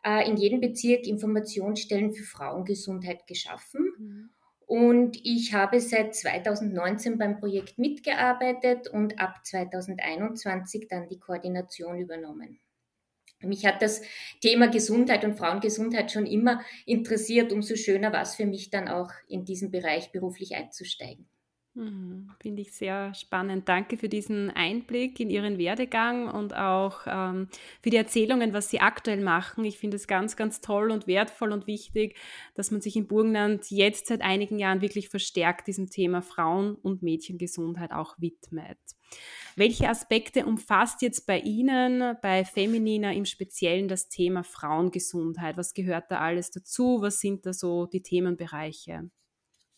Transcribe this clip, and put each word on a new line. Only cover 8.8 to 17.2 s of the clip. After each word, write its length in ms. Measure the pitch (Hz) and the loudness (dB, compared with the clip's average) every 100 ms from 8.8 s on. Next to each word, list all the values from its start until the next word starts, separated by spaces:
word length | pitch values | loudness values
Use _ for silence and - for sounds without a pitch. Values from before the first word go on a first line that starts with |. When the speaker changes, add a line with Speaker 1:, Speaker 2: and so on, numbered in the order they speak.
| 240 | 0
Speaker 1:
und 320 | 208 214 - | -2 -2 0
ab 240 | 185 185 | -4 -4
zweitausendeinundzwanzig 1400 | - 190 180 185 185 185 - 160 214 226 202 185 185 214 - | -6 -4 -4 -6 -6 -6 -6 -4 -6 -6 -4 -6 -6 -10 -8
dann 180 | 180 170 | -8 -8
die 120 | 185 | -14
Koordination 800 | - 180 180 180 180 - 170 175 | -8 -8 -4 -6 -6 -10 -10 -8
übernommen. 600 | 180 165 160 151 156 143 _ _ _ _ _ _ - _ | -8 -8 -10 -14 -16 -20 _ _ _ _ _ _ -20 _
Mich 260 | 185 196 202 | -6 2 2
hat 160 | 196 | 4
das 180 | 214 214 - - - - | 2 0 -8 -14 -16 2
Thema 280 | 220 240 240 | 4 8 8
Gesundheit 540 | 220 214 226 247 208 | 6 4 4 6 4
und 140 | 214 208 | 2 0
Frauengesundheit 760 | 175 190 214 214 226 233 208 | 0 0 -2 -2 -2 0 0
schon 140 | 214 | 0
immer 380 | 208 208 240 233 - - - | 0 4 4 2 -4 -16 0
interessiert. 680 | 233 - 220 | 0 2 0